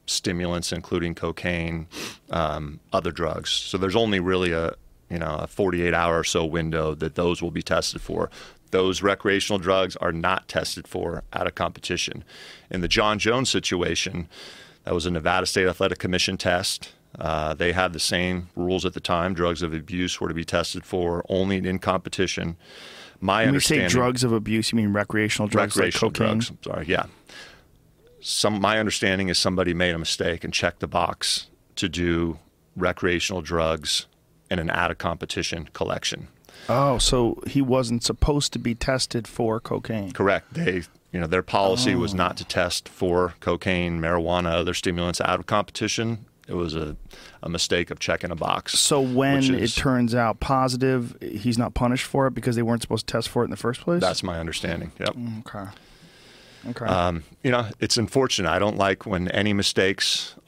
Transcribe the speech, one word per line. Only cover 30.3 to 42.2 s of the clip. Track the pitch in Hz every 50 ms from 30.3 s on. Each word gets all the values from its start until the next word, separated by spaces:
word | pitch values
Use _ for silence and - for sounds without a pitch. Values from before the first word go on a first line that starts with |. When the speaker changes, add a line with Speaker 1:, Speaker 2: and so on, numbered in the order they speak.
| 85 80 -
Speaker 1:
and | 85 87
checked | - - 87 - -
the | - 90
box | - 90 85 - - - - - - - - - - _ _ _ -
to | - - 95
do | 78 87 87 87 85 82 85 85 78 80 - _ _ _ _ _ -
recreational | - 90 90 87 - - 92 87 85 - - 98 90
drugs | 82 78 87 85 80 80 80 80 71 - - - - - _ _ _ _ _ _ _ -
in | 98 90
an | 80 82
out-of-competition | - - 87 85 85 - - 87 85 85 - 82 - 101 85 - - 82 78 76 -
collection. | - - 98 95 - - - - - - - - _ _ - - - - -
Speaker 2:
Oh, | 113 127 143 143 131 110
so | - - - 127 120 113 - - -
he | 123 - 139 139
wasn't | 127 127 131 131 117 120 117 -
supposed | - 110 - - 160 147 143 139 - -
to | 120
be | 120 120 117
tested | - - - 135 127 - - - 120 110 -
for | - - 123 113 110 113
cocaine. | - - 110 107 110 - 113 110 98 95 87
Speaker 1:
Correct. | - 101 98 98 85 - - -
They, | 147 170 135 90 92 80 - _ _ _ _ -
you | 90
know, | 85 80
their | 87 92 90
policy | - - 107 98 98 95 92 - 104 98
was | 90 117 104 101
Speaker 2:
Oh. |
Speaker 1:
not | 90